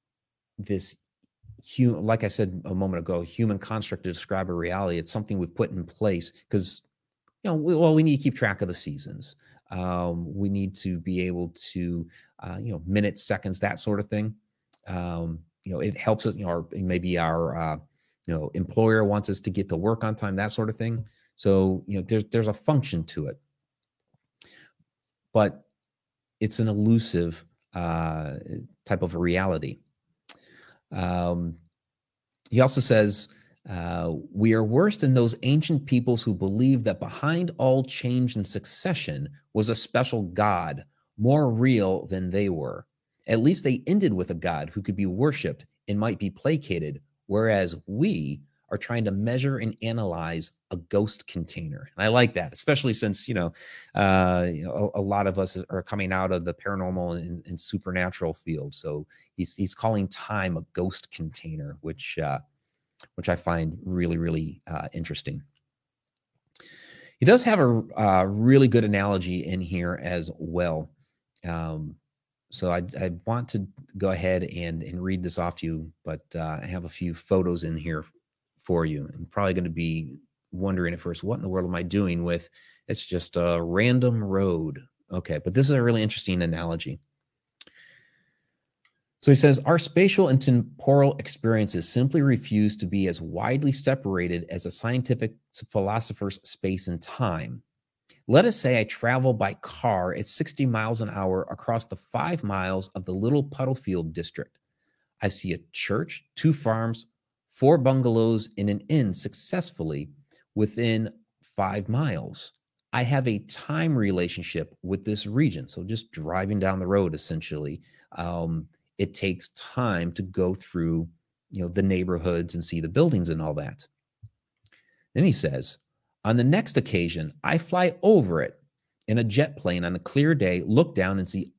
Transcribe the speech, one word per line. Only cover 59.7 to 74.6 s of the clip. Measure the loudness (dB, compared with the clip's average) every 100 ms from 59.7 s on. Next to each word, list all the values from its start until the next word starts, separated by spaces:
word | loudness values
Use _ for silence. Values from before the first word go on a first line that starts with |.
calling | -2 -2 0 -2
time | -6 -6 -4 -2 -4
a | -6
ghost | -4 -4 -4 -12
container, | -10 -10 -10 -10 -10 -10 -10
which, | -12 -10 -8 -4
uh, | -4 -4 -6 _ _ _ _ _ -16 -6
which | -2
I | -2
find | 0 0 -2 -6
really, | -4 -2 0 0
really, | -2 -2 -4 -10 -10
uh, | -10 -8
interesting. | -10 -8 -8 -8 -10 -14 _ _ _ _ _ _ _ _ _ _ _ -20 -20 -20 -20 -20 _
He | 8
does | 8
have | 6 4
a, | 6 4 0 0
uh, | 4 4 4
really | 4 6 8 8
good | 6
analogy | 4 2 2 0 0 -4 -4
in | -4
here | -4 -4 -2 -4
as | -4 -4 -4 -8
well. | -6 -2 0 -2 -6 _ _ _ _ _
Um, | -8 -6 -6 -6 -10 -14 _ _ _ _ _
so | -6 -2
I, | -2 -4 -6
I | -6 -4 -4
want | -4 -2
to | -6 -6 -12 -16 -4
go | -2
ahead | 0 0 0
and, | -2 -6